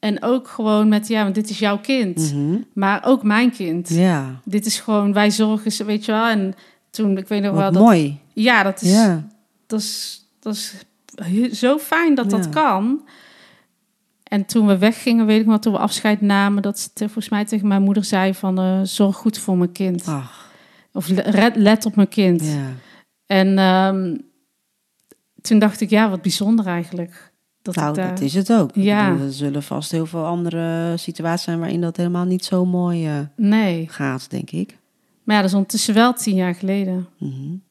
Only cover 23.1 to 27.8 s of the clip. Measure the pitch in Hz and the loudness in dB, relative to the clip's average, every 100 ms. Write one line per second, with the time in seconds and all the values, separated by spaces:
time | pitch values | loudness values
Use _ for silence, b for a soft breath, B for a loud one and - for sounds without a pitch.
23.1 | _ _ 196 190 190 190 185 190 190 185 | _ _ 2 2 4 4 4 2 0 -4
24.1 | 156 - _ _ _ _ _ _ _ _ | -6 -10 _ _ _ _ _ _ _ _
25.1 | - _ _ - 220 214 208 208 208 220 | -20 _ _ 2 4 4 2 0 2 2
26.1 | 185 185 - 208 226 190 175 170 175 170 | 0 -4 -2 0 0 0 -4 -6 -8 -10
27.1 | - - _ _ _ - 175 | -12 -20 _ _ _ -8 -4